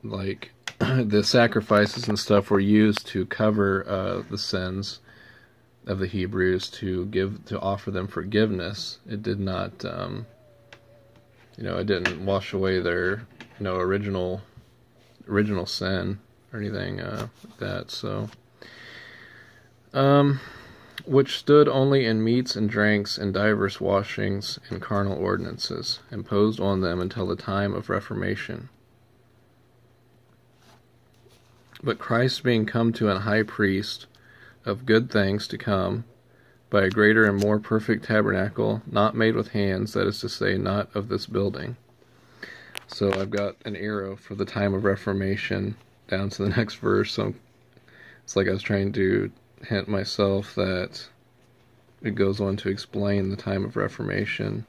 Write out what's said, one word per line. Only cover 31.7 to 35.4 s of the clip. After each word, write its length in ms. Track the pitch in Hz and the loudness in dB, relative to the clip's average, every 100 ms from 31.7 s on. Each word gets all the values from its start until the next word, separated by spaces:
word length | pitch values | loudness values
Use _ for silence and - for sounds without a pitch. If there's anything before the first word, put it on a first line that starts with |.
| - | -8
But 160 | 135 - | -4 -4
Christ 460 | - 117 127 - | 0 2 2 2
being 220 | 127 117 107 | 2 2 2
come 260 | 117 117 | 2 2
to 160 | 113 107 | 2 2
an 120 | 95 | 2
high 220 | 104 104 | 2 2
priest 640 | 107 - 104 95 104 - - _ - - - - - | 0 2 2 2 -2 -10 -14 _ -20 -20 -20 -12 -6
of 200 | 104 127 | -6 2
good 240 | 110 117 | 2 4
things 380 | 107 98 104 | 0 0 -2